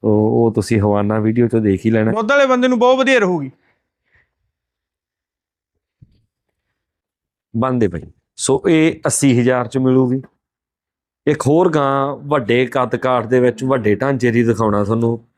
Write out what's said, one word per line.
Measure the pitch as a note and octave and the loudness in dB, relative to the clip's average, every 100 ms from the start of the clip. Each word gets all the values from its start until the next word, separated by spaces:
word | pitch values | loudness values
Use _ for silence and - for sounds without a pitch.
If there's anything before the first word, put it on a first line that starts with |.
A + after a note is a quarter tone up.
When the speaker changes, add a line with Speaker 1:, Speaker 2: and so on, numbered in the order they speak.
Speaker 1:
ਉਹ, | G#2+ G#2+ G#2+ A#2+ A#2 | 2 2 2 2 2
ਉਹ | |
ਤੁਸੀਂ | A2 G2+ A2+ | 0 -2 0
ਹਵਾਨਾ | G#2 G#2 G#2 A2 | 2 0 0 -2
ਵੀਡੀਓ | G#2+ A#2 A#2 | -2 0 0
ਚੋਂ | A2+ | 0
ਦੇਖ | G#2+ F#2+ A2+ | 0 0 0
ਹੀ | |
ਲੈਣਾ। | A2+ G#2+ | 0 0
Speaker 2:
ਦੁੱਧ | G#3+ A3 | -2 0
ਵਾਲੇ | C#4+ C4+ | 2 2
ਬੰਦੇ | B3+ B3+ | 2 0
ਨੂੰ | B3 | 2
ਬਹੁਤ | B3 C4 | 2 2
ਵਧੀਆ | C4 C4 | 2 2
ਰਹੂਗੀ। | F#3+ F3 C3+ _ _ _ _ _ _ _ _ _ _ _ _ _ _ _ _ _ _ _ _ _ _ _ _ _ _ _ _ _ _ _ _ _ _ _ _ _ _ _ _ A2+ | 2 -2 -6 _ _ _ _ _ _ _ _ _ _ _ _ _ _ _ _ _ _ _ _ _ _ _ _ _ _ _ _ _ _ _ _ _ _ _ _ _ _ _ _ -4
Speaker 1:
ਬੰਦੇ | B2+ B2+ G#2 | -2 0 -2
ਭਾਈ। | E2+ - _ _ - | -4 -14 _ _ -10
ਸੋ | - C3+ G3 | -2 -2 2
ਇਹ | D#3+ D#3+ - D3+ | 2 2 -2 -6
ਅੱਸੀ | - C#3+ B2 | 0 2 2
ਹਜ਼ਾਰ | A#2+ B2+ A#2 | 2 0 -2
ਚ | C3+ | -2
ਮਿਲੂਗੀ। | C3 C3 B2+ C3 C3 _ _ _ _ _ _ _ _ _ - | 0 2 0 -2 -8 _ _ _ _ _ _ _ _ _ -4
ਇੱਕ | D3 C3 | -2 2
ਹੋਰ | D#3 F3+ | 2 2
ਗਾਂ | D3+ C#3 C#3 C#3 C3+ | 0 0 -2 -4 -8
ਵੱਡੇ | C#3+ D3 G#2+ A#2 B2+ | -4 -4 0 0 0
ਕੱਦ | C3+ B2 A#2+ | -2 -2 -2
ਕਾਠ | C3 B2+ A2+ | -2 -2 0
ਦੇ | B2+ | 2
ਵਿੱਚ, | B2 A#2 | 2 0
ਵੱਡੇ | C3 C3+ G#2+ | -2 0 0
ਢਾਂਚੇ | - C3+ C3+ B2 | 0 0 0 0
ਦੀ | A#2 | 2
ਦਿਖਾਉਣਾ | A#2 G#2 A2 G#2 | 0 0 0 0
ਤੁਹਾਨੂੰ | G2+ A2+ A#2 A#2 _ | 0 0 -2 -4 _